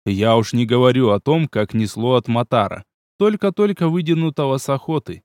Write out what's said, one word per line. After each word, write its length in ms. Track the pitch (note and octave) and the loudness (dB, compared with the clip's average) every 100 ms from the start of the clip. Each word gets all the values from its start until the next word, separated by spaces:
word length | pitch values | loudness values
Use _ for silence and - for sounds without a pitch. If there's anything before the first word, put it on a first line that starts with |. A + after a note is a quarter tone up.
| - | -4
Я 300 | G2 A2 A2+ | 0 4 4
уж 160 | A2 | 2
не 120 | A#2+ A2+ | -2 0
говорю 460 | B2 B2+ B2+ A#2+ | 4 4 4 2
о 80 | G2+ | 2
том, 280 | - D#3+ D3+ | 0 0 0
как 280 | G#2+ G#2 A2 | -2 -2 -2
несло 400 | G#2+ G#2+ A#2+ B2+ | -4 -4 0 0
от 120 | A#2 | 0
Матара, 560 | A#2 A#2 A#2+ G2 - - _ _ _ | -2 0 0 0 -4 -16 _ _ _
только-только 720 | G#3 G#3 G3+ F3+ G#3 F#3+ E3 | 0 0 -2 0 -2 0 -2
выдернутого 680 | F3 E3 D#3+ D#3+ D3 C#3 C3+ | 0 -2 -2 -2 -2 -2 -2
с 120 | - | -2
охоты. 520 | C3+ - D#3 - E2+ | -6 -4 -6 -6 -14